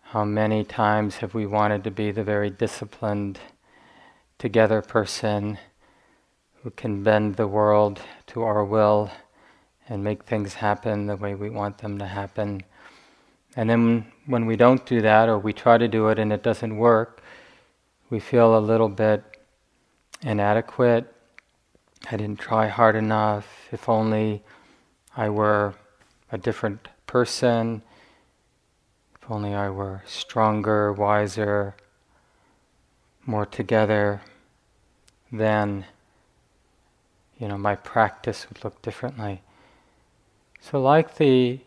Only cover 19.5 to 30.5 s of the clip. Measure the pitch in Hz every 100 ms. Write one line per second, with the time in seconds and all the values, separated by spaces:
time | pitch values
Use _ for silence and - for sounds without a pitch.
19.5 | _ _ _ _ _ _ - - 104 101
20.5 | 107 - - 123 117 - _ _ - _
21.5 | _ _ _ _ _ - 107 107 101 -
22.5 | 110 107 113 113 107 110 107 107 104 -
23.5 | - - 113 - 113 110 110 107 104 _
24.5 | - _ _ _ _ _ - 107 104 107
25.5 | 104 104 - _ _ _ _ _ 104 117
26.5 | 110 110 101 - _ - 127 120 - 123
27.5 | 117 113 110 _ _ _ _ _ _ _
28.5 | _ _ _ _ _ _ _ - 107 104
29.5 | 101 101 95 98 95 - - - 113 110